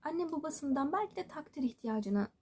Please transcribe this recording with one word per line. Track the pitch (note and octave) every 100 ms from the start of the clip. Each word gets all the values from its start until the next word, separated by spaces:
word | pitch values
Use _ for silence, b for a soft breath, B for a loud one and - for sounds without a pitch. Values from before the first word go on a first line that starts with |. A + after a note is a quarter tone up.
anne | D4+ E4 E4
babasından | D#4 D#4 - C#4+ C4 C#4
belki | F#4 G4+ G4
de | -
takdir | D#4 D4+ D4+
ihtiyacını, | B3+ - A#3 A3 G#3 G3+ G3+ _